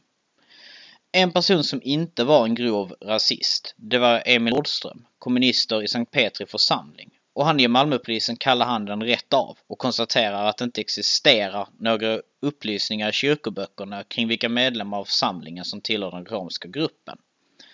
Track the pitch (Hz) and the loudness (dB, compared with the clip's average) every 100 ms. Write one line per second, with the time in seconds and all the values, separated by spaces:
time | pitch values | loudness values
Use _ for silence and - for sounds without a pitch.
0 | _ _ _ _ _ - - - - _ | _ _ _ _ _ -20 -20 -20 -20 _
1 | _ 185 180 175 175 180 143 131 127 147 | _ 2 2 2 4 4 2 -4 -2 -2
2 | 165 - 123 151 113 117 120 104 92 - | -2 0 4 6 6 2 0 0 -2 -8
3 | 101 110 - 127 - - - - 107 123 | -2 0 0 0 -2 -4 -6 -16 -2 2
4 | 120 117 - 123 117 113 147 - - - | 4 4 4 2 2 0 -2 -6 -8 -14
5 | - _ 123 123 127 113 - 110 104 120 | -20 _ -2 2 4 2 0 -2 -2 -4
6 | 117 147 104 - 98 104 - 135 73 - | -2 0 0 -2 -6 0 0 0 -4 -18
7 | - _ _ - 151 147 120 123 147 127 | -20 _ _ 0 2 4 4 4 4 0
8 | - 113 - 117 139 123 120 113 104 104 | -2 -4 -4 -2 0 2 2 0 -4 -4
9 | 113 117 - 135 - - - - 127 117 | -2 -2 0 0 0 -6 -14 -6 -4 -2
10 | 113 131 107 101 104 - 123 107 104 - | 0 0 0 0 -2 -2 -4 -6 -6 -4
11 | - - 151 113 98 101 98 - 113 110 | -2 2 4 4 2 -4 -8 -4 0 0
12 | 110 110 - _ 143 - 107 101 - 107 | 0 -2 -6 _ -6 -4 -4 -4 -4 -2
13 | 107 - 139 147 110 98 95 - 98 101 | -2 0 0 0 -2 -6 -8 -10 -10 -10
14 | - - 113 117 117 120 127 117 101 101 | -8 -2 0 0 0 0 0 0 -4 -6
15 | 98 - - 90 76 87 92 104 - 107 | -4 -2 0 -2 -10 -12 -10 -10 -4 -4
16 | 95 90 87 107 90 - 87 127 160 - | -4 -8 -8 -8 -8 -12 -10 -6 -6 -6
17 | - - _ _ _ _ - | -18 -18 _ _ _ _ -20